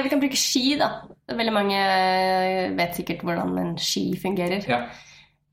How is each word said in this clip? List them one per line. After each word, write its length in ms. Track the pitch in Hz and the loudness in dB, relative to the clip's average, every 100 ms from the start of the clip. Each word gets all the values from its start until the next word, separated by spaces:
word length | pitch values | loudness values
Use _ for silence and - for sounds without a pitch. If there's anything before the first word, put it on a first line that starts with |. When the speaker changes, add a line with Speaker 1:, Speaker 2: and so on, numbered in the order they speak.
Speaker 1:
vi 60 | 269 | 4
kan 100 | 285 | 2
bruke 160 | 277 - | 2 0
ski, 380 | - 262 254 285 | 0 2 2 2
da. 140 | 202 - - - - | 0 -2 -14 -20 -8
Veldig 240 | 160 - | -2 0
mange 260 | 214 202 196 196 190 185 185 185 185 185 190 185 190 | 2 2 2 4 4 4 4 4 2 2 0 -2 0
vet 200 | 170 175 | -2 -2
sikkert 240 | 180 170 | -6 -4
hvordan 300 | 175 170 180 185 | -2 -2 -2 -2
en 180 | 175 170 | -2 -2
ski 320 | - 196 185 185 | -4 -2 -2 -2
fungerer. 480 | 185 190 175 196 196 | -2 -2 0 -2 0
Speaker 2:
Ja. 120 | 123 - - - - - _ _ | -2 -2 -14 -20 -20 -20 _ _